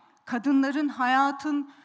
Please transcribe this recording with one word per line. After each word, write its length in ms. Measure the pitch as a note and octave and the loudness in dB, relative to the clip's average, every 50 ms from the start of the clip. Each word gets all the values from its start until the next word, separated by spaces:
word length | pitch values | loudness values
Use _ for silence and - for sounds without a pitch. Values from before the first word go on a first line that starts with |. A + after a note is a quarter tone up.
| _ _ _ _ _ | _ _ _ _ _
kadınların 640 | - B3+ A#3+ G3 C#4 C#4 C4+ C4+ C#4 C4+ D4+ D4+ C#4+ | -6 -6 -2 0 2 2 2 2 2 0 -2 -2 -2
hayatın 800 | - B3 B3+ B3 C4 C4+ C#4 C#4 C#4 C#4 - D4+ D4 C#4+ C4+ - - - | -2 -2 0 2 4 4 2 2 0 -4 -4 -4 -4 -4 -4 -8 -14 -20